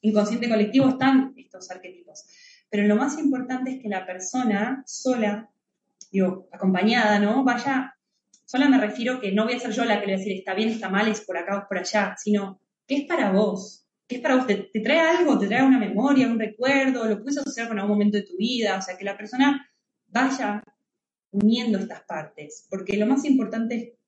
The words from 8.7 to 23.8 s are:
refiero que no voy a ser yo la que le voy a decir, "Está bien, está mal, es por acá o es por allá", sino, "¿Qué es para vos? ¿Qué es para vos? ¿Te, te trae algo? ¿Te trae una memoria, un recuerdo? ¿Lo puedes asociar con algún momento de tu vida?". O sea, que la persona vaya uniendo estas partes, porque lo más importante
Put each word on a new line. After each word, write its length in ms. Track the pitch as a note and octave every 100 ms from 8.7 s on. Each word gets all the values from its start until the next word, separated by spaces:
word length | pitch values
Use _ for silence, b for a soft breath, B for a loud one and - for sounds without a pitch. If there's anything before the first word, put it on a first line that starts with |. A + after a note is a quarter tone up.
| B3
refiero 400 | G#3 C4 A#3 B3+
que 120 | G3+
no 140 | G3 A3+
voy 80 |
a 60 | C4
ser 120 | B3
yo 140 | G#3+ A#3
la 140 | G#3
que 80 | G3+
le 60 |
voy 20 | F#3+
a 20 |
decir, 200 | G3+ G3
"Está 160 | -
bien, 160 | F#3+ A3
está 200 | A3 F#3+
mal, 180 | F#3+ A3
es 140 | G#3
por 160 | - E3+
acá 180 | F3 G3+
o 40 |
es 60 | G3+
por 100 | F#3
allá", 380 | F3 G#3+ F#3+ -
sino, 420 | G#3 G#3 G3 - _ _ _
"¿Qué 100 | C#4+
es 80 | C#4+
para 260 | E4 G#3
vos? 540 | F#3+ G#3+ - - - _ _ _
¿Qué 100 | B3+
es 40 |
para 140 | D#4 C4
vos? 100 | A#3
¿Te, 80 | F#3+ -
te 60 | A3
trae 180 | A3+ D#4
algo? 380 | E4 F4 E4 A3+
¿Te 80 | G3
trae 160 | A#3+
una 160 | C4+ B3+
memoria, 480 | G3+ G3+ C4+ C#4 A#3
un 120 | A3+
recuerdo? 680 | G#3+ - B3+ C#4 C4+ B3 A3
¿Lo 140 | G#3
puedes 160 | A#3+ C#4+
asociar 300 | C#4 - A#3
con 120 | G#3+
algún 160 | G#3 G#3
momento 200 | G#3 G#3
de 60 |
tu 140 | F#3+ F3
vida?". 400 | A3+ B3 G#3 F#3+
O 40 |
sea, 160 | F#3+ F3+
que 80 | G3+
la 120 | G3
persona 480 | G#3+ B3+ C#4+ C#4 - _ _ _ _
vaya 560 | G#3+ C4 C4 A#3 G#3 - _ _ _ _ _ _
uniendo 480 | G3+ G#3 A#3+ A#3 G3
estas 240 | - -
partes, 640 | _ E3 D3+ - D3+ - _
porque 280 | F#3+ F#3 G3+
lo 80 | G#3+
más 200 | C4+ D4
importante 720 | C4 G#3 A3 A3+ A#3